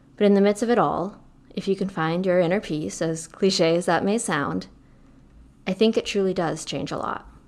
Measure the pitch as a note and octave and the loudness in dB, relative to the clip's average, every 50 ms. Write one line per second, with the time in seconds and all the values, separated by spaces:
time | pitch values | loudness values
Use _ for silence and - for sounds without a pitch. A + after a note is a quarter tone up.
0 | _ _ - - G#3 G3+ G3+ G3 G3 G3+ G#3 G3+ B3 A3+ A#3+ A3 E3 C#3+ D#3+ - | _ _ -2 2 4 4 6 6 4 4 2 0 0 2 2 2 2 2 0 -2
1 | E3+ G3+ G#3 - - - - _ - - - - - G3 F#3+ F#3+ G3 F#3+ - F3 | -4 -6 -8 -14 -20 -20 -20 _ -20 -12 -12 -6 -4 -4 -2 -2 -4 -4 -4 -4
2 | D#3+ D#3+ E3 F3+ F#3 F#3+ F3 F3+ F3+ D#3+ F3+ G#3+ G#3+ - D#3+ D3+ D#3 F#3+ - - | -2 -2 -2 0 0 2 2 2 2 2 0 -2 -2 -4 -4 -4 -4 -6 -6 -4
3 | E3 E3 E3 D#3+ - - - - G3+ F#3+ F#3+ - F3 E3 E3 F3 F3+ - E3+ D#3+ | -4 -4 -4 -6 -8 -14 -4 0 2 2 4 4 4 4 4 2 2 2 0 2
4 | - G3 G#3 A#3 - - E3+ D3 C#3 - - F#3 - - - - - - - - | 2 0 0 0 -2 -2 -2 -2 -2 -2 -4 -6 -8 -10 -16 -20 -20 -20 -20 -20
5 | - - - - - - - - - - - - - - F#3 - A3 A3+ A3 - | -20 -20 -20 -20 -20 -20 -20 -20 -20 -20 -20 -10 -8 -8 0 2 2 2 2 0
6 | - - - G3+ F#3+ F#3+ F#3 F#3+ E3+ D3+ D3+ D#3+ - - D#3+ - - D3+ D#3+ - | -2 -2 -2 -2 0 0 0 -2 -2 -2 -4 -6 -8 -8 -8 -8 -6 -6 -6 -6
7 | A2 A2 - - - - - - - | -6 -6 -8 -8 -12 -16 -20 -20 -20